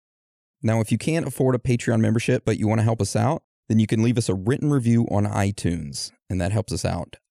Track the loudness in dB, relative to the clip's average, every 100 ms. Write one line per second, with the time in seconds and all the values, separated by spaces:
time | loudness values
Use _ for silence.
0 | _ _ _ _ _ _ -2 0 0 -2
1 | 0 -2 -2 0 0 2 0 0 2 2
2 | 2 2 2 0 0 -2 0 2 2 0
3 | -2 0 0 -2 _ _ 0 2 2 2
4 | 2 2 0 -2 -2 -2 0 0 2 2
5 | 2 0 -2 0 -2 0 -4 -4 -6 -10
6 | -12 _ -6 -4 -2 -2 -4 -4 -4 -6
7 | -8 -16 _